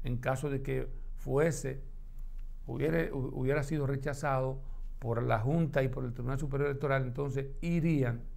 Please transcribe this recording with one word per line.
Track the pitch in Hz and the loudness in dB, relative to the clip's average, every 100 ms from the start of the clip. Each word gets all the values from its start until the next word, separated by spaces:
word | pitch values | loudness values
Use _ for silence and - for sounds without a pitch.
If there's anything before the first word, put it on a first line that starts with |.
en | 127 123 | -2 0
caso | 131 135 147 | 0 0 0
de | 135 | 0
que | 135 131 127 - - - | 0 0 -2 -4 -6 -6
fuese, | 135 135 165 143 139 135 - - - - - - - - - | 2 4 4 2 -4 -6 -8 -10 -10 -8 -6 -6 -6 -8 -6
hubiera, | 127 156 165 165 | 0 2 2 2
hu-, | 139 127 | -2 -4
hubiera | - 127 147 | -2 2 2
sido | 143 156 135 | 2 0 0
rechazado | 135 147 135 147 135 131 131 - - - - | 0 -2 -2 0 2 0 -2 -6 -6 -6 -4
por | 117 117 | 0 0
la | 123 113 | 2 2
Junta | 117 165 156 139 | 4 4 4 2
y | 131 | 2
por | 131 | 0
el | 127 | -4
Tribunal | 117 123 139 | -2 -2 -2
Superior | 147 135 143 | 0 0 0
Electoral, | 139 147 135 | 0 2 2
entonces | 127 123 143 139 135 - | 0 -2 -2 -2 -4 -4
irían | 170 170 165 151 123 117 - | 0 2 4 4 2 0 -6